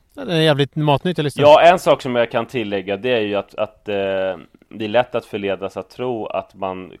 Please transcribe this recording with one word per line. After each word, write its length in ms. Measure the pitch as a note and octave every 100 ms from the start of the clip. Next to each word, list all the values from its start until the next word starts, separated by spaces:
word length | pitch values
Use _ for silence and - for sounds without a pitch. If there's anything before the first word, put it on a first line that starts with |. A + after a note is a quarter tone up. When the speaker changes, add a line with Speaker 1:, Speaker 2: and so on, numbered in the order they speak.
| _
Speaker 1:
den 160 | - B3+
är 100 | E3
jävligt 360 | D#3+ C#3 C#3+ D#3+
matnyttig 460 | D3+ C#3 F3+ E3
listan. 180 | D3 -
Speaker 2:
Ja, 200 | D3 D3+
en 160 | E3 F3+
sak 240 | F3 C#3+
som 140 | C3+ A#2+
jag 140 | A#2
kan 160 | B2 A2+
tillägga, 500 | B2+ G#2 G2+ F#2 G2
det 140 | B2
är 100 | A#2+
ju 140 | G#2
att, 200 | G2+ -
att, 340 | - G#2+ _ -
eh, 60 | G2+ G2 F#2+ F#2+ F2 A1+ _ _
det 160 | G#2+
är 40 | G#2+
lätt 260 | A2+ B2+
att 100 | A#2 -
förledas 500 | A2 G2 F#2 F#2+ G2
att 140 | -
tro 360 | - B2+ A#2 -
att 280 | F#2+ -
man 380 | F#2 F#2+ F#2 F#2 -